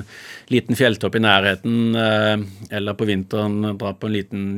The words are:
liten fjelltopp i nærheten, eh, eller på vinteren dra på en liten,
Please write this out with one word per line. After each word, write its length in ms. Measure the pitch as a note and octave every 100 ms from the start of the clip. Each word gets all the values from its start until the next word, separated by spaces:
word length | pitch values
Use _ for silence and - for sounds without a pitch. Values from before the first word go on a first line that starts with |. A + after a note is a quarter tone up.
| G2+ - - - -
liten 260 | B2 - A#2
fjelltopp 400 | B2 G#2 G2 A2
i 60 |
nærheten, 720 | A2 G2 G2 F#2 A#2 A#2 A2+ A2+
eh, 480 | A2 G#2+ G#2+ G#2+ G2+ G2 G#2 G#2
eller 160 | G2+
på 140 | G2 A2
vinteren 680 | G2 F#2+ G#2+ G#2 G#2 G#2+ G2
dra 160 | G#2
på 100 | F#2+ A2
en 20 |
liten, 300 | G#2 G2 G2+ G2